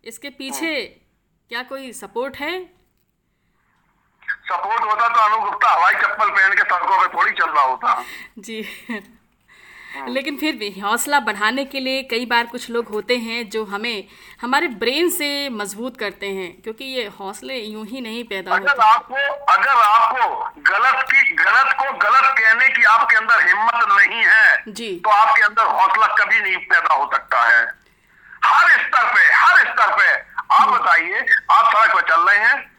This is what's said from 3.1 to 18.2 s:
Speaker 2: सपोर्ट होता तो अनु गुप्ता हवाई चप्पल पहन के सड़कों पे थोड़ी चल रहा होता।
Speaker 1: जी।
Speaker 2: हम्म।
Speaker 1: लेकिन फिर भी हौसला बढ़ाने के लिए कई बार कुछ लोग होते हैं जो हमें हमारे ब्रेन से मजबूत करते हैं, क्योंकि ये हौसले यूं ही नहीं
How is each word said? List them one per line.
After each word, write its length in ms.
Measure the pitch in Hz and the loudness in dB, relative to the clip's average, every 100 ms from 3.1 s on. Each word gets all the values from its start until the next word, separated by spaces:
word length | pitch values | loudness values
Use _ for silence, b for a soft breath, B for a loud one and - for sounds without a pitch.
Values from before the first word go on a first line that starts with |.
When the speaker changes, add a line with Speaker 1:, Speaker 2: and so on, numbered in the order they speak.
| _ _ _ _ _ _ _ _ _ _ _ - | _ _ _ _ _ _ _ _ _ _ _ -12
Speaker 2:
सपोर्ट 520 | - - 185 196 226 | -12 -6 -6 -4 -4
होता 260 | 214 214 233 | -2 -2 0
तो 120 | 226 | 2
अनु 300 | 214 220 - | 2 0 -2
गुप्ता 200 | - 233 | 0 2
हवाई 220 | - 180 | 4 2
चप्पल 380 | 214 208 - 214 | 2 -2 0 -2
पहन 220 | 202 190 | 2 2
के 100 | 196 | 2
सड़कों 460 | 202 180 175 190 180 | 0 -2 0 0 0
पे 100 | 175 | 0
थोड़ी 140 | 202 | -2
चल 140 | 202 170 | 0 -2
रहा 180 | 147 | 0
होता। 400 | 135 127 240 - - B B - | 0 0 -2 -2 -4 B B -20
Speaker 1:
जी। 460 | 196 220 208 - - 220 - _ _ _ _ B B B B | -14 -12 -12 -16 -12 -12 -12 _ _ _ _ B B B B
Speaker 2:
हम्म। 180 | B 269 | B -8
Speaker 1:
लेकिन 240 | 254 277 294 | -6 -6 -6
फिर 200 | 311 254 | -6 -4
भी 240 | 208 185 | -8 -8
हौसला 400 | 202 226 285 285 | -4 -2 0 0
बढ़ाने 440 | 226 202 214 254 | 0 -2 -2 -2
के 160 | 269 277 | -6 -6
लिए 220 | 262 262 | -4 -4
कई 240 | 262 233 247 | -4 -6 0
बार 200 | 240 233 | 0 0
कुछ 240 | 247 - | -8 -6
लोग 180 | 233 226 | -6 -4
होते 280 | 208 208 247 | -8 -4 -4
हैं 340 | 226 233 226 | -4 -8 -8
जो 140 | 220 | -8
हमें 440 | 214 202 233 220 - B B B | -8 -8 -6 -8 -10 B B B
हमारे 260 | 247 - 330 | -2 -2 -2
ब्रेन 420 | 208 233 269 349 | -4 -4 0 -2
से 380 | - 294 285 277 | -2 -4 -4 -6
मजबूत 520 | 226 202 196 247 254 | -8 -10 -8 -12 -8
करते 260 | 208 190 202 | -10 -8 -10
हैं, 360 | 190 180 - | -8 -10 -12
क्योंकि 220 | - 220 | -16 -12
ये 220 | 269 254 208 | -10 -8 -8
हौसले 500 | 196 196 208 262 262 | -10 -12 -12 -10 -10
यूं 300 | 220 214 214 | -10 -12 -12
ही 140 | 262 | -12
नहीं 240 | 233 226 | -10 -10